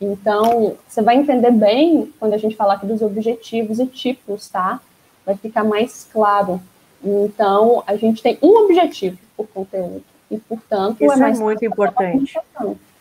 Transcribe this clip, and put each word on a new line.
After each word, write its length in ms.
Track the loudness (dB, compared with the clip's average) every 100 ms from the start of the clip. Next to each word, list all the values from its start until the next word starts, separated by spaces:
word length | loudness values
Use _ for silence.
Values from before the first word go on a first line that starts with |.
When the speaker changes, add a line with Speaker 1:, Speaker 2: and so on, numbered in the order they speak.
Speaker 1:
Então, 760 | -8 -4 -2 0 2 2 0 -4 _
você 140 | -2
vai 140 | 2 2
entender 360 | 2 2 2
bem 600 | 4 4 4 4 2 -2 -6
quando 140 | -4
a 60 | -2
gente 180 | -4 -2
falar 180 | -2
aqui 120 | 0 -4
dos 140 | -2
objetivos 800 | -2 -2 -4 -6 -6 -6 -4 -4
e 80 | -4
tipos, 600 | -4 -8 -8 -10 -12 -8
tá? 320 | -6 -4 -6 -12 _ _ _
Vai 120 | -8 -6
ficar 260 | -4 -2
mais 460 | 0 0 -2 -6 -8
claro. 500 | 0 2 2 0 -4 -10 _ _ _
Então, 800 | -4 -2 -2 0 0 4 4 2 0
a 80 |
gente 280 | 0 0 0
tem 160 | -2 2
um 220 | 6 6
objetivo 540 | 6 4 2 -2 -8 -8 _ -14
por 100 | -12
conteúdo. 560 | -10 -8 -8 -8 -10 -18 _ _
E, 80 | -12
portanto, 680 | -10 -12 -6 -4 -4 0
Speaker 2:
Isso 80 | 2
Speaker 1:
é 40 | 4
mais 220 | 2 2
Speaker 2:
é 40 |
muito 180 | -2 -2
Speaker 1:
fácil 0 |
fazer 40 |
a 40 | -4
Speaker 2:
importante. 720 | -2 -2 0 -2 -2 -4 -6 -10 -10
Speaker 1:
comunicação. 220 | -10 -10 _ _